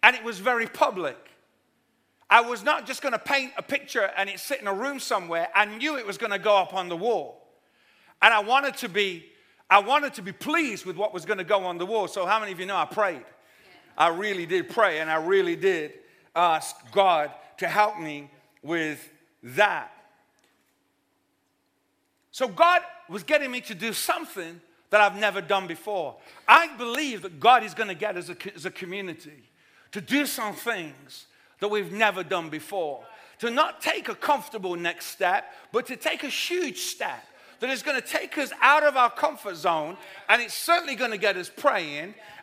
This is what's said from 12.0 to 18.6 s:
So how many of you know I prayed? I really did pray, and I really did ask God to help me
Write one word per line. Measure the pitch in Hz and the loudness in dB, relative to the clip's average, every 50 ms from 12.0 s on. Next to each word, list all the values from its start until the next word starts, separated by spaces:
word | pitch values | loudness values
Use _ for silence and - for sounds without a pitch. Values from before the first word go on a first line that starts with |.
| 196 160 | -2 -2
So | - 202 180 | -4 -6 0
how | 175 208 220 | 0 0 0
many | 214 202 185 | 0 -4 -8
of | 165 | -10
you | 185 | -8
know | 190 202 | -4 -2
I | 180 156 | -2 -2
prayed? | 151 - 208 214 190 170 131 113 - _ _ _ _ _ _ _ - - - _ _ _ | -2 -2 -2 -2 -2 -2 -6 -12 -20 _ _ _ _ _ _ _ -20 -20 -20 _ _ _
I | - 156 170 | 2 2 2
really | 165 175 202 214 202 185 170 | 2 0 -4 -4 -4 -4 -4
did | 160 180 185 165 175 | -2 -2 -2 -2 -2
pray, | - 233 220 190 160 151 | 0 2 2 2 2 0
and | 160 160 | -2 -2
I | 160 | -2
really | 160 160 170 196 196 180 175 190 | -2 0 2 2 2 2 2 -2
did | 160 160 190 185 165 151 151 - - - _ _ _ _ _ _ | 0 0 0 0 0 -4 -8 -12 -18 -20 _ _ _ _ _ _
ask | 160 175 175 160 156 - - - - - 120 | 2 2 4 2 0 -2 -6 -12 -14 -20 -2
God | 110 196 196 190 175 156 147 147 - - - - _ - | 2 4 6 6 6 4 2 -2 -6 -14 -20 -20 _ -8
to | 185 170 | -6 -2
help | - 202 214 214 214 175 | 2 2 2 2 2 -6
me | 165 156 147 147 143 139 _ _ _ _ _ _ | -8 -10 -10 -12 -14 -16 _ _ _ _ _ _